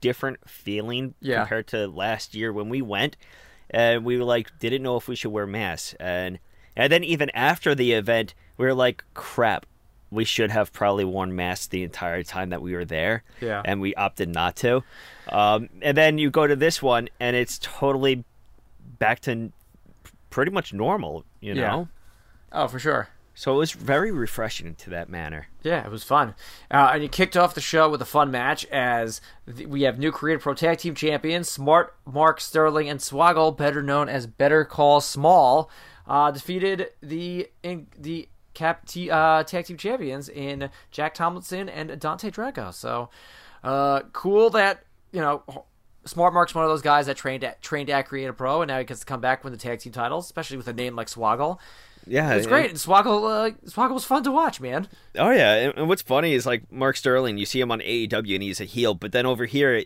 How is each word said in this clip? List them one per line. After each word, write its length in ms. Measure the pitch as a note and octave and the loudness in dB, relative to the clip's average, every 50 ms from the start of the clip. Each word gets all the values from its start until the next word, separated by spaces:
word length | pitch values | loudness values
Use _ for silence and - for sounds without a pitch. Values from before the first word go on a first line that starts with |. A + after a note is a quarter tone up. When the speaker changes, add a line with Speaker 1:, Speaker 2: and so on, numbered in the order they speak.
Speaker 1:
different 480 | - B2 B2 - - C3+ C3 - _ - | -2 -2 -2 -2 -4 -8 -8 -10 _ -20
feeling 680 | - - - G2+ G2+ G#2 G#2+ A2+ A#2+ B2 C3 C3 - _ | -20 -14 -10 -8 -6 -6 -6 -6 -6 -6 -6 -8 -10 _
Speaker 2:
Yeah. 200 | - C3+ B2 A2+ | -6 -2 -2 -2
Speaker 1:
compared 260 | G#2+ G#2+ A#2 A2+ A2 - | 0 -2 -2 -4 -4 -4
to 200 | - A2+ G#2 G2+ | -4 -4 -4 -4
last 460 | E2 F2 F#2+ A2 A2 G#2+ - - - | -4 -4 -4 -4 -4 -4 -8 -10 -8
year 180 | G#2+ A2 A2+ G#2 | -6 -6 -4 -4
when 160 | G#2 G#2 G#2+ | -6 -6 -6
we 140 | B2 C3+ C3 | -6 -6 -4
went, 340 | G#2+ G2+ G2 A#2 C#3+ - - - - - - - - - - - - | -4 -2 -2 -2 -2 -4 -8 -18 -20 -20 -20 -20 -20 -20 -20 -14 -4
and 340 | - A2+ A#2 A#2 A#2 A#2 A2+ | 0 2 2 4 2 2 0
we, 140 | A#2+ B2 B2 | 0 -2 0
like, 380 | B2 A#2+ A#2+ A#2+ A2+ - - - | 0 2 0 0 0 -4 -8 -8
didn't 220 | - A#2 A#2+ C#3 C3 | -4 -4 -2 -2 -2
know 140 | C3 B2 | -2 -2
if 120 | A#2+ - - | -4 -4 -6
we 80 | B2+ | -8
should 160 | A#2 - A2 G#2 | -8 -6 -4 -4
wear 140 | G#2+ G2+ | -4 -4
masks. 480 | G2+ G2 A2 G2+ F#2 E2 E2 - - - - | -4 -4 -4 -4 -4 -6 -6 -8 -12 -12 -10
And, 400 | - F#2 F2+ F2+ F#2 F#2 F2+ - - - - - - - - | -6 -4 -4 -2 -2 -4 -6 -10 -14 -20 -20 -20 -20 -10 -2
and 160 | - A#2+ C#3 D#3 | 0 2 4 4
then 100 | F3 F3 | 4 2
even 280 | D3+ E3+ D3 D3 C#3 | 2 0 0 0 -2
after 440 | - A2 B2 C#3+ F3 F3 - E3+ C#3+ | 0 2 2 2 2 2 2 0 2
the 180 | C3+ B2+ A#2+ A#2 | 4 4 4 2
event, 420 | A2 G#2 G#2+ A#2 A2+ A2+ G#2+ - - _ - _ | 2 2 2 2 2 0 -2 -8 -16 _ -16 _
we 100 | - A#2+ | -2 0
were 80 | C3 C3 | 2 4
like, 300 | B2+ B2+ B2 A#2 - - _ - | 4 4 2 2 -2 -8 _ -16
"Crap, 520 | - - - - - A#2+ A2 G2 - - - _ _ _ _ _ _ _ - | -16 -16 -8 -2 0 2 2 2 0 -4 -10 _ _ _ _ _ _ _ -8
we 140 | - G#2+ A2+ | -4 -2 -2
should 260 | - - - A2+ G#2 | 0 0 0 0 0
have 220 | A2 A2 G#2 - - | 0 0 0 -2 -2
probably 320 | - G#2 G2+ G2 G2+ G2 | 0 0 2 2 2 0
worn 300 | F#2 F2+ F#2+ F#2+ F#2 F#2 | 0 -2 -2 -4 -4 -4
masks 320 | F2+ F2+ F2+ F2+ F2+ - | -4 -4 -4 -4 -6 -6
the 160 | - - F#2 F#2 | -6 -6 -6 -6
entire 400 | E2+ - - - F2 E2+ F2+ F2 | -6 -8 -8 -6 -4 -4 -4 -6
time 280 | - - F#2 F#2 F2+ | -6 -8 -8 -6 -6
that 120 | F2+ E2 - | -6 -8 -6
we 120 | F2 F2+ | -6 -6
were 100 | F2 F2 | -6 -6
there." 400 | D#2 D#2+ D#2+ E2 F#2+ A2 A2+ - - - - | -4 -4 -2 0 0 -2 -2 -6 -12 -14 -10
Speaker 2:
Yeah. 220 | - A#2 G#2+ G2+ G2+ | -8 -6 -6 -4 -4
Speaker 1:
And 160 | - G2+ G2+ | -4 -2 -2
we 140 | F#2+ G2 G2 | -2 -4 -2
opted 340 | - G2+ G2 - - G2+ F2 | -2 -2 -4 -2 -4 -6 -4
not 260 | E2+ E2 E2+ F2 - | -2 -2 -2 -2 -2
to. 280 | - - A#2+ A#2+ C3 B2+ - - - - - - - - - | 0 0 2 2 2 0 -4 -12 -20 -20 -20 -20 -18 -10 -4
Um, 400 | - G#2 G#2 G#2 G#2+ A2 A#2 - - F#2+ - | 0 2 4 4 4 2 0 -4 -10 -4 -2
and 140 | D3 C#3+ | 2 4
then 220 | D3 D#3 D#3 D#3 D3+ | 6 6 6 6 4
you 120 | D3+ C#3+ | 0 2
go 160 | B2+ D#3+ D3+ | 2 4 4
to 80 | D3 C#3+ | 4 4
this 240 | C3+ C#3+ E3 E3 - - | 4 2 2 2 2 2
one, 260 | C3+ A#2+ A#2 A#2 - - - | 2 2 2 2 -2 -6 -4
and 160 | A#2+ A#2+ B2 | -2 0 0
it's 240 | B2 B2 - - - | 0 0 -2 -4 -8
totally 640 | - - - - - C#3 C#3 C3+ C3+ C#3 C3 B2 A#2+ - _ _ - - - - - _ - - - A#2+ B2 - | -10 -12 -6 -2 0 0 2 2 2 2 2 0 -2 -10 _ _ -20 -20 -20 -20 -20 _ -20 -20 -20 -20 -6 0
back 220 | A#2 A2 A#2 - | 2 2 2 0
to 100 | - - A#2+ | -2 -4 -4
n-, 200 | A2+ A2+ A2 - - - _ _ _ - - - _ - - - _ _ _ | -4 -6 -10 -12 -18 -20 _ _ _ -20 -20 -20 _ -20 -20 -20 _ _ _
pretty 200 | - - C3+ E3 | -2 0 0 0
much 220 | G3 G3 - - - | 0 -2 -4 -4 -4
normal, 520 | G2 G#2+ C#3 F#3+ G#3 - D#2+ D2+ D#2+ - - _ _ | -2 -2 0 0 -2 -4 -6 -8 -10 -12 -16 _ _
you 140 | - G#2 G2+ | -10 -6 -4
Speaker 2:
Yeah. 140 | C3+ B2+ G#2 | -2 0 0
Speaker 1:
know? 200 | G#2 D3+ F3 E3+ - - - - - - _ - - - - - - | 0 -2 -4 -6 -12 -18 -20 -20 -20 -20 _ -20 -20 -20 -20 -10 -4
Speaker 2:
Oh, 140 | - D3 A#2+ | -2 -2 -2
for 120 | B2+ B2+ | -2 -4
sure. 280 | B2 D3+ D3 B2 G#2+ - - - - _ _ | -2 0 0 0 -2 -4 -10 -20 -20 _ _
Speaker 1:
So 160 | - - - C3+ | -6 -2 0 2
it 40 | C#3 | 2
was 140 | D#3 D#3+ - | 2 0 -2
very 400 | - - - C#3 D3 F#3 A3+ G#3 | -4 -2 0 2 2 2 0 -2
refreshing 640 | D3 A#2 G#2 - - A2+ G#2+ - - - E2 D#2+ | -4 -4 -4 -4 -4 -4 -6 -6 -8 -10 -12 -14
to 140 | - - - | -14 -14 -12
that 180 | F2+ E2+ E2+ - | -10 -10 -10 -10
manner. 400 | F2+ E2+ E2 D2+ D#2+ D2+ D2 - - - - | -10 -10 -10 -10 -10 -12 -12 -16 -16 -10 -6
Speaker 2:
Yeah, 220 | D#3 E3+ D#3 A2+ | -4 -4 -4 -4
it 60 | G#2+ | -6
was 140 | G#2 A2 - | -10 -12 -4
fun. 320 | - C3+ D3 C#3+ A2+ G2 - - - - - - - | 0 0 2 2 0 -4 -10 -18 -20 -20 -20 -6 0
Uh, 200 | - C#3 C#3+ C3 C3 | 4 6 6 6 6
and 80 | D3+ D3+ | 2 0
you 60 | C#3+ | -2
kicked 280 | - - F#3+ F3+ - | 0 0 0 2 4
off 180 | F3+ F3 F3 - | 4 4 4 2
the 60 | - | -2
show 280 | C#3 - - D#3+ D#3+ D#3 | -6 0 4 4 4 4
with 120 | D3+ C#3 | 4 0
a 40 | C3 | -4
fun 260 | - - D3 D3 C#3 | 0 2 2 2 2
match 340 | B2+ B2 B2 C3 D#3 - - | 2 0 0 -2 -2 -2 -4
as 540 | - D#3 C#3 B2+ B2 A#2+ A#2 A#2 A2+ A2 - - - - - - - A#2+ | -4 -2 0 0 2 0 0 0 -2 -6 -10 -14 -18 -20 -20 -20 -18 -16
th-, 140 | A#2+ - | -14 -12
we 160 | - C#3 C#3 C#3 | -6 -2 0 2
have 160 | C3 B2 A#2+ | 2 2 0
new 140 | C#3 D#3 D3 | -2 -2 -2
Creative 280 | - - D3+ D#3+ D3 | -2 0 0 0 0
Pro 140 | - C#3+ C#3 | 0 -2 -2
Tag 240 | - - D#3+ E3+ F3 | 0 0 0 0 0
Team 160 | - F3 D3+ | -2 -6 -6
Champions, 540 | - - D#3 D3+ C#3+ - D#3 E3 F3 F3 - | -2 -2 0 0 0 -2 -2 -2 -2 -4 -6
Smart, 480 | - - C#3 C#3+ D#3 E3+ E3+ - - - _ | -8 -4 2 6 6 6 6 4 -2 -14 _
Mark 340 | C#3+ C3 C#3+ D#3 D#3+ D#3 - | -6 0 4 4 4 4 2
Sterling, 480 | - - - D#3 D#3 D#3 D3 D#3 D3+ C#3+ | -2 -2 2 4 4 4 4 2 0 -2
and 120 | D3 C3+ | -4 -8
Swoggle, 560 | - - C#3 C#3+ D#3+ F3 F3 D#3+ D#3+ D#3 D#3 | -8 -6 0 2 4 4 6 6 4 2 2
better 260 | - D3+ C#3+ C#3+ D3 C#3+ | 2 0 0 0 0 0
known 260 | C#3 C#3+ D3 D3 C#3 | 0 0 0 0 0
as 200 | B2 C3+ A#2+ A#2 | -2 -4 -6 -6
Better 360 | G#2+ - C#3 C#3+ D3+ D#3 D3+ | -2 2 4 4 6 4 4
Call 360 | - - - D3 D3 C#3+ D3 | 2 2 4 6 8 8 6
Small, 680 | C3+ - - C#3 C#3 D#3+ F#3 F3+ D#3+ D#3+ D#3+ D#3 D#3 - - - - - - - - | 4 2 -2 2 4 6 8 8 8 6 6 4 2 -2 -8 -20 -20 -20 -20 -16 -6
uh, 240 | - C3 C#3+ D3 D3 | -2 2 2 2 2
defeated 600 | C#3+ C#3 - - F3+ F#3 F3+ G3 F#3+ F3+ F#3 - - - - | 0 -2 -6 -6 -4 -2 -2 -2 -2 -2 -4 -8 -10 -16 -14
the, 460 | D3 D3+ E3 F3 F3 F3 F3+ F3 - _ _ - | -10 -10 -8 -8 -8 -8 -8 -8 -10 _ _ -12
in, 240 | F3 F3+ E3+ D3 - - - | -10 -10 -10 -12 -16 -20 -16
the 300 | D3 D3+ E3 E3 - - - - _ _ - | -12 -10 -10 -10 -10 -14 -20 -20 _ _ -8
Cap 320 | - D#3+ D#3+ E3 - - | -2 -2 0 -2 -2 -6
T-, 240 | - - F3 F3+ E3+ | -12 -10 -8 -4 0
uh, 320 | D#3+ D#3+ D#3 D#3+ D#3 D#3 D#3 | 2 4 6 6 6 4 2
Tag 240 | - - F3+ F3 | 0 -4 -6 -6
Team 120 | - F3 D#3 | -8 -10 -8
Champions 500 | - G3 A#3+ C4 G3 C#3 C3 C#3 C#3+ C3 | -6 -6 -4 -4 -4 -6 -6 -8 -10 -12
in 420 | - C#3+ C#3 C#3 C#3+ C#3 C#3 C#3 - - - _ - | -12 -10 -10 -8 -8 -8 -8 -10 -10 -14 -20 _ -8
Jack 220 | - D3 D#3 - | -6 -6 -6 -4
Tomlinson 540 | - E3+ E3 F3 F3+ F3+ - F#3 F#3 G3 F#3+ | -4 -4 -4 -4 -6 -8 -10 -10 -8 -8 -10
and 300 | - D#3 D#3 D#3 C3+ D3 | -10 -10 -10 -10 -10 -8
Dante 320 | - D#3 D#3 F3+ - G#3+ | -6 -6 -6 -6 -8 -10
Drago. 420 | G#3 - A3 C4 C#4 - A2+ F#2 F2+ | -8 -8 -8 -8 -8 -8 -10 -10 -12
So, 380 | - - A#2+ A#2+ A#2+ A#2+ A#2+ - - - - - - - - - - - | -10 -8 -6 -6 -6 -6 -8 -12 -20 -20 -20 -20 -20 -20 -20 -20 -12 -6
uh, 380 | B2+ C3+ C#3 C#3 C#3 C#3 C#3 - - - | -4 0 0 2 2 2 0 -2 -4 -10
cool 380 | - - F3+ G3 G#3 A3 A3+ | -6 -2 2 4 6 6 6
that, 340 | A3 A3 G3+ G3 F#3+ - - _ _ _ _ _ | 6 4 4 2 2 -2 -8 _ _ _ _ _
you 100 | - F#3 | -6 -2
know, 220 | D#3+ D3 C#3+ D3 - - | -2 0 -2 -2 -6 -12
H-, 60 | C3 C#3 - _ _ _ _ _ - - _ | -18 -18 -20 _ _ _ _ _ -20 -20 _
Smart 300 | - - F3 F3 F3+ F3 | -8 0 2 2 4 6
Mark's 200 | F3 F3 E3 - | 4 2 2 2
one 80 | E3 D#3+ | 0 2
of 80 | D#3+ | 2
those 120 | D#3 D#3 C3 | 2 2 4
guys 240 | D3+ D3 D3 C#3+ | 4 4 4 4
that 100 | C3+ C#3 | 2 -4
trained 260 | - - C3+ C3 C3 C3 | -6 -6 -6 -6 -6 -6
at, 180 | A#2+ - - - | -8 -8 -12 -10
trained 280 | - - D3 C#3+ C#3 | -8 -6 -6 -4 -2
at 160 | C#3+ C#3 C3+ | -2 -2 -2
Creative 300 | - - C3+ C3+ C3 A#2+ | -2 -6 -6 -6 -8 -6
Pro, 260 | - C3 B2+ C#3 D#3+ E3+ | -4 -2 0 0 0 0
and 60 | D3 | -2
now 100 | C3+ C3 | -2 -4
he 60 | C3 | -4
gets 160 | - C3 A#2 | -6 -8 -12
to 60 | - | -10
come 140 | - C#3 B2 | -10 -8 -2
back 220 | A#2 B2+ C3 C3 - | 0 0 0 0 -2
with 100 | C3+ B2 | -8 -12
the 60 | A2+ | -10
tag 220 | - B2+ A#2+ A2 | -8 -8 -8 -8
team 120 | - B2+ A2+ | -8 -10 -6
titles, 340 | A#2+ A#2 A#2+ C#3 E3 F3+ | -4 -4 -2 -4 -4 -6
especially 300 | - - - D#3+ - C#3 | -8 -10 -10 -10 -8 -10
with 120 | C3+ A#2+ A#2+ | -10 -10 -8
a 40 | A#2+ | -8
name 220 | A#2 B2 B2 B2 | -6 -6 -6 -6
like 140 | A#2+ A2+ - | -8 -8 -10
Swoggle. 500 | - A#2 A2+ G#2+ A2 A#2+ C#3+ D#3 F3+ F3+ - - - - - - - - - | -6 -2 0 0 2 2 0 -2 -2 -4 -10 -18 -20 -20 -20 -20 -20 -20 -8
Speaker 1:
Yeah, 280 | - A2+ C3+ D#3 D3+ B2 | -2 0 0 2 4 2
Speaker 2:
It's 100 | G2+ G#2+ | 2 2
Speaker 1:
it 60 | A2+ | 4
Speaker 2:
great. 180 | - D4 D#4 A3+ | 4 4 2 2
And 100 | E3+ D3 | -2 -6
Swoggle, 680 | - D#3+ F#3 G3 G#3 B3+ G#3+ G#3 G#3+ A3 A3 G#3+ A3 A3+ | 0 4 6 6 6 6 4 2 2 0 0 0 0 -2
uh, 60 | A3 - - | -4 -6 -12
Swoggle 300 | - - - A#3+ B3+ C4 | -10 -2 0 0 0 0
was 100 | C4 - | -2 -2
fun 200 | - B3+ D4 C4 | 0 0 0 2
to 60 | C#4 | 2
watch, 300 | C4 D4+ E4 D4 - - | 2 2 2 0 -2 -4
man. 280 | C3 B2+ B2 D3 F#3+ - - - - - - | -6 -6 -4 -4 -6 -6 -10 -20 -20 -10 -2
Speaker 1:
Oh, 140 | - C#3 G#3 | 0 2 4
yeah. 240 | C4 A#3 C#3+ G#2 G#2+ | 6 6 6 6 6
And, 240 | A2 A#2+ C#3 - - | 4 4 0 0 -2
and 100 | D3+ D#3+ | 0 0
what's 140 | F#3+ G3 - | 0 0 0
funny 320 | - B2+ C3+ D#3+ E3+ D3 | 0 2 2 4 2 2
is, 100 | B2+ A2+ | 2 2
like, 260 | C3 B2 A#2 - - | 0 -2 -4 -4 -8
Mark 280 | - B2+ C3 C3+ C3 - | -6 -2 0 0 0 0
Sterling, 400 | - C#3 B2+ C3 C3 B2 G#2+ G2+ | 2 2 2 4 2 0 -2 -4
you 80 | G2+ | -4
see 160 | - - B2+ B2+ | -2 0 0 0
him 100 | A#2+ A#2 | 0 -2
on 80 | A2 | -4
A 60 | - | -4
E 200 | - A2 A#2+ A2+ | -2 -2 -2 -2
W 300 | G#2+ A2 G#2 A2+ G2+ G2 | -2 -2 -4 -2 -2 -2
and 60 | F#2+ G2+ | -2 -2
he's 180 | G2+ F#2 - | -4 -6 -6
a 60 | G#2+ | -8
heel, 260 | F2 - A#2 A#2 A2+ G#2 | -8 -2 0 0 0 0
but 200 | E2+ - G#2 - | -2 -4 -2 -2
then 120 | B2+ B2 | 0 0
over 220 | B2+ C3 A#2 B2 | 0 0 -2 -2
here, 380 | A2+ - C#3+ C#3+ C3+ B2 A2 - | -2 0 2 2 4 4 2 0